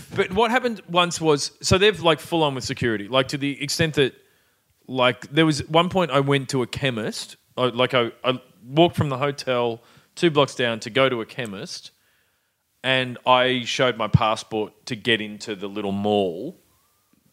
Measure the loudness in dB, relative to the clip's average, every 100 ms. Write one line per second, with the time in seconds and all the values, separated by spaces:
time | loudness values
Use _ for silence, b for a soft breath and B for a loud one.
0 | -8 -4 -2 0 2 2 -2 -6 -2 0
1 | 2 2 2 2 0 -4 2 4 4 2
2 | 2 2 0 0 0 -2 -6 -2 -2 -2
3 | 0 0 0 -2 -4 -4 -4 -2 0 2
4 | 0 0 _ _ _ _ _ _ -8 0
5 | 2 0 -2 2 2 2 0 2 2 0
6 | 0 2 2 0 0 -4 -4 -4 -4 -2
7 | -6 -8 -12 -18 _ -2 -2 2 2 2
8 | 0 -2 -4 -4 -6 _ -4 2 4 2
9 | -4 -2 -4 -4 -2 -2 -2 -4 b b
10 | b 0 2 4 2 0 -4 -4 -4 2
11 | 2 0 -6 -8 -10 -10 -12 -14 -18 _
12 | _ _ _ _ _ _ _ _ 0 0
13 | 0 -2 2 4 4 0 -2 0 0 0
14 | 2 2 2 0 -4 -6 -6 _ -12 -6
15 | 0 0 -2 -12 -12 -10 -10 -6 -4 -2
16 | 0 0 0 -4 -10 -14 _ _ _ _
17 | _ _ _